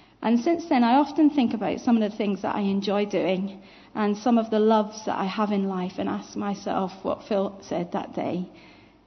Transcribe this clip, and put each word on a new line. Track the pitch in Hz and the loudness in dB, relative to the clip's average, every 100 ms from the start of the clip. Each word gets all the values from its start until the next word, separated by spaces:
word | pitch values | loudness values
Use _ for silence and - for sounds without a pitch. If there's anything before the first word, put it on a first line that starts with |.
| _ _ | _ _
And | 220 240 | 0 2
since | 339 339 - | 2 0 0
then, | 262 | 2
I | 233 262 | 4 4
often | 302 - 302 | 4 4 4
think | 285 233 | 4 2
about | 226 185 - | 0 -4 -2
some | - 226 | 2 2
of | 208 | 2
the | 214 | 0
things | 208 190 | -2 -2
that | 214 - | -2 -2
I | |
enjoy | 202 196 202 202 208 | 0 0 0 0 0
doing | 185 160 185 196 - - - - | 0 0 0 -2 -8 -18 -20 -12
and | - 208 208 | -2 -2 0
some | 254 233 | 2 2
of | 220 | 2
the | 220 | 2
loves | 214 220 208 - - | 4 4 2 -4 -6
that | - | -4
I | |
have | 190 196 208 | -4 -2 0
in | 202 196 | 0 0
life | 185 180 - | -2 -4 -4
and | 170 | -4
ask | 208 - 208 | -6 -8 -8
myself | 208 196 - 185 185 - | -6 -6 -4 -4 -4 -4
what | 180 - - | -6 -6 -2
Phil | 196 202 - | -2 -2 -6
said | - 170 175 | -8 -6 -4
that | 190 - | -6 -8
day. | - - 180 180 - - - - _ | -6 -4 -4 -8 -14 -20 -20 -20 _